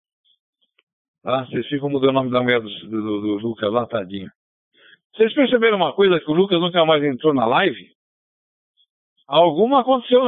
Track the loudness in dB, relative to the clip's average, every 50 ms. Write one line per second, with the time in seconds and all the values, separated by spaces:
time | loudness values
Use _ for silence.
0 | _ _ _ _ _ _ _ _ _ _ _ _ _ _ _ _ _ _ _ _
1 | _ _ _ _ -8 -4 -4 -4 -4 -6 -8 -8 -6 -6 -6 -6 -4 -4 -2 -2
2 | 0 0 0 0 -2 -2 -2 -2 0 0 0 0 -2 -6 -12 -16 -14 -8 -8 -6
3 | -4 -4 -4 -4 -4 -4 -4 -4 -4 -8 -8 -6 -4 -4 -2 -4 -4 -4 -6 -8
4 | -8 -8 -10 -12 -14 -14 -18 _ _ _ _ _ _ _ _ _ _ _ _ _
5 | _ _ _ -2 -2 0 2 0 0 2 2 2 2 2 2 0 0 -2 0 2
6 | 2 2 2 0 0 0 0 2 2 2 0 -2 -2 0 0 0 2 2 2 2
7 | 0 -2 -4 -2 0 0 0 0 0 0 0 0 0 -2 -4 -6 -12 -20 _ _
8 | _ _ _ _ _ _ _ _ _ _ _ _ _ _ _ _ _ _ _ _
9 | _ _ _ _ _ 0 4 4 4 4 4 2 2 2 2 2 2 2 0 0
10 | 2 2 2 4 4